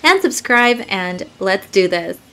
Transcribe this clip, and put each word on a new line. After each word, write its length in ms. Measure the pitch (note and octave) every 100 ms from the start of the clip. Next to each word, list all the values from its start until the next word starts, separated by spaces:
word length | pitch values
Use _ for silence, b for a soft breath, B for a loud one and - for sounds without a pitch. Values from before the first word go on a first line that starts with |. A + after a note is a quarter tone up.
and 180 | D#4 F#4+
subscribe, 640 | E4+ - - A#3+ A#3+ A#3+ -
and 380 | F#3+ F3+ F3+ - -
let's 300 | F#3+ G3 -
do 160 | G3 F3+
this. 320 | F3 E3+ F3+ _